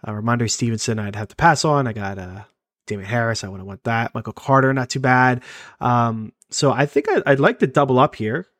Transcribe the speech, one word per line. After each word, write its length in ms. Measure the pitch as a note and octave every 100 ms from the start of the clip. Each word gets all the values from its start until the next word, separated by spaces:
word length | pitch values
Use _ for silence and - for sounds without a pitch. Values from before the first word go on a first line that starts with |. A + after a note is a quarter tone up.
uh, 80 | -
Ramondre 380 | G#2+ A2 A#2+ A#2
Stevenson 480 | - A#2+ A2 - A2
I'd 180 | G#2 G#2
have 120 | A2
to 80 | -
pass 280 | E3 D3+
on. 220 | D#3+ C#3+ B2+
I 60 |
got, 240 | G#2+ G2 G2
uh, 260 | F#2 F#2 G2+ _ _ _ -
Damien 220 | G#2 F#2+
Harris. 340 | A#2+ A#2 A2
I 60 | G2
wouldn't 180 | F#2+ F#2+
want 160 | G2
that. 320 | - A2+ A#2 A#2
Michael 180 | A2
Carter, 400 | - - C3+ C3
not 160 | C3+ B2
too 100 | C3+
bad. 440 | C3 B2+ B2+ B2 - - - _
Um, 540 | A#2+ A#2+ A#2 A2+ G#2+ _ _
so 220 | - C#3+
I 140 | A#2 D3
think 240 | - -
I'd, 140 | F4+ -
I'd 140 | C3+
like 200 | D#3 B3
to 80 | E3+
double 320 | D3+ C#3 B2+
up 160 | D3 -
here. 320 | G#2+ C3+ F#3